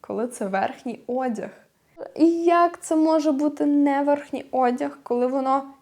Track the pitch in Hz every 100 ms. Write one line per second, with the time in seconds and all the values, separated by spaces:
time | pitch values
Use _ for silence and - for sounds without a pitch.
0 | - 202 240 - 202 190 233 262 247 -
1 | - 247 254 214 - - _ _ _ 339
2 | - - 330 339 339 339 349 349 - 320
3 | 311 320 302 269 294 294 294 285 285 277
4 | 285 294 285 269 - 254 247 247 285 -
5 | - 240 247 269 262 269 277 -